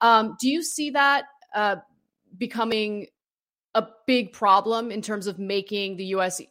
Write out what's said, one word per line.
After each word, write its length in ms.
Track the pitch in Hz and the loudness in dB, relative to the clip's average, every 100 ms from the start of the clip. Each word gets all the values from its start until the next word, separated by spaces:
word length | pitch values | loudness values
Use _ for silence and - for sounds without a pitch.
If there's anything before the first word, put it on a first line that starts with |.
Um, 340 | 233 226 220 214 | 4 4 4 -2
do 120 | 254 | -2
you 120 | 302 | -2
see 280 | 330 - 294 | -2 -6 -2
that, 340 | 285 277 277 - _ _ | 2 4 2 -2 _ _
uh, 220 | 208 208 190 - _ _ _ _ 185 | -2 0 -2 -6 _ _ _ _ -10
becoming 680 | 240 226 226 226 214 208 - _ _ _ _ _ _ | -8 -4 -2 0 -2 -6 -10 _ _ _ _ _ _
a 120 | 226 226 - - | -2 -2 -4 0
big 260 | 254 202 | 0 0
problem 580 | - 208 190 202 226 233 | 0 4 4 4 -2 -4
in 120 | 214 | -8
terms 240 | 208 214 196 | -6 -6 -6
of 120 | 175 | -8
making 580 | 196 196 196 202 196 185 | -4 -4 -4 -4 -4 -6
the 80 | 190 | -4
U 160 | 190 | -2
S 180 | 185 180 - | -2 -4 -10